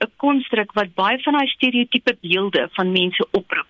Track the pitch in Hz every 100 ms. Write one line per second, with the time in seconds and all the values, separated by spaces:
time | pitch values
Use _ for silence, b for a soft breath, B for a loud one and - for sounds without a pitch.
0 | 220 - 285 277 - 220 208 214 196 180
1 | 196 254 294 294 269 - 254 247 240 240
2 | - 233 170 180 196 165 127 - 185 185
3 | 180 - - 202 - 170 -